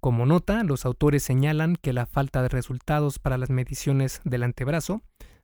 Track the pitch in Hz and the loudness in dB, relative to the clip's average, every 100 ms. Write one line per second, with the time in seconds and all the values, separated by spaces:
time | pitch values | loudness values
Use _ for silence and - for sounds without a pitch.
0 | 139 117 123 175 - 208 208 135 127 123 | 0 2 4 2 2 -2 0 -2 -2 2
1 | 147 143 - 131 139 156 160 175 - 123 | 2 2 2 2 2 2 0 0 -2 -2
2 | 120 - 139 135 127 131 120 123 - 151 | -2 -2 0 0 0 -2 -4 -8 -2 0
3 | 147 139 - 127 127 127 123 139 - 139 | 0 -2 -2 -2 0 -2 -2 -4 0 2
4 | 135 - - 123 123 - 127 160 - 202 | 0 -2 -4 -2 -2 -2 -2 -2 -2 -6
5 | - _ - - | -6 _ -20 -20